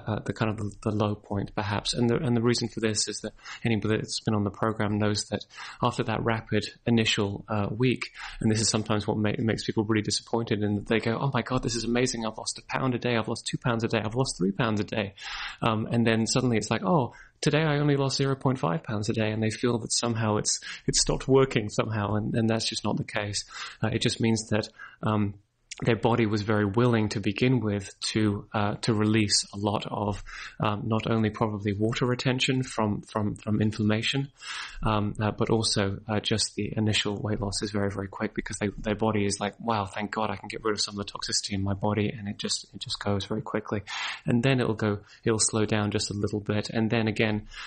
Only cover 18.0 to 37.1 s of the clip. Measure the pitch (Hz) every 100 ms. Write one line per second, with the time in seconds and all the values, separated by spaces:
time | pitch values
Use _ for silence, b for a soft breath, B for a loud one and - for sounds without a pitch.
18 | 139 - 139 135 135 - 165 165 - 107
19 | 107 113 107 107 110 - 123 120 - -
20 | 120 113 110 107 - - B B - -
21 | - 147 - 131 131 123 107 - 113 107
22 | 101 107 113 113 113 113 - 113 107 -
23 | 110 110 104 101 - B B B 110 110
24 | 123 - 117 110 - 107 - B B B
25 | 110 107 101 - _ _ - - - 107
26 | 117 117 107 107 101 107 104 104 123 113
27 | 107 117 101 98 127 127 107 101 98 -
28 | - 113 107 101 - 110 104 - - 107
29 | 107 110 104 - - 101 104 104 - -
30 | 104 98 - B B B 107 104 107 110
31 | - 113 110 107 110 104 104 98 107 127
32 | 123 123 135 127 - 131 127 - 107 104
33 | - 110 104 110 110 110 107 101 107 107
34 | 113 135 139 B B B B B 110 107
35 | 104 101 107 - 113 113 - 113 98 101
36 | - 104 - 110 - - 104 110 107 104
37 | 104